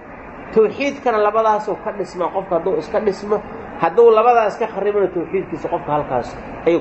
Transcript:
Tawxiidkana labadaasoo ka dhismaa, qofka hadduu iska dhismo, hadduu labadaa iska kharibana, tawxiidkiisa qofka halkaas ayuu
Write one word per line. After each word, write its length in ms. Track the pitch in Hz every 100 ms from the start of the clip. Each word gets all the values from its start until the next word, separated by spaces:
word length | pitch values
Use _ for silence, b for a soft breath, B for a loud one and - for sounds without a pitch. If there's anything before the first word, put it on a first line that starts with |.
| - - - - -
Tawxiidkana 640 | 220 214 202 277 277 247 214
labadaasoo 580 | 208 220 220 208 208 175
ka 80 | 214
dhismaa, 380 | 202 175 180 165
qofka 240 | 190 185 170
hadduu 220 | 170 156
iska 220 | - 208
dhismo, 360 | 214 190 208 208 - - - -
hadduu 260 | 170 226 233
labadaa 360 | 214 240 240 214
iska 200 | - 220
kharibana, 400 | 196 202 202 190
tawxiidkiisa 600 | 180 160 185 170 151 165
qofka 240 | 170 -
halkaas 380 | 147 139 127 - - - -
ayuu 160 | - 170